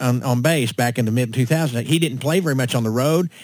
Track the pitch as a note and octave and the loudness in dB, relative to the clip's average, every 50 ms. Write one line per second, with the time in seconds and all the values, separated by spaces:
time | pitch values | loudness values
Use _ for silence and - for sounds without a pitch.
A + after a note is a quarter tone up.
0 | C3+ B2 B2 B2 C3 C3 B2 B2 B2 D#3 E3 D3 A#2+ A2+ - - A#2+ A#2+ A#2 B2+ | -2 0 0 0 0 0 0 2 2 2 2 0 0 -2 -2 -2 -2 -2 0 0
1 | A#2 G#2+ A2 B2+ B2+ A2+ A2+ C3 B2+ A#2+ D#3 D#3+ E3 C#3 A#2+ A#2 A2+ - D#3+ E3 | 0 0 0 0 0 0 0 -2 0 2 2 0 0 0 -2 -2 -2 0 0 2
2 | E3 D3+ C3 B2 B2+ D3 E3 F#3+ F3 D#3 C3+ C3 B2+ A#2 - A#2+ A2+ A2 A2 B2 | 0 0 -2 -2 -2 0 0 0 2 0 0 0 0 0 0 -2 0 0 0 0
3 | C3 D3+ D#3+ F3 F#3 E3 - - | 2 2 2 2 0 -2 -6 -12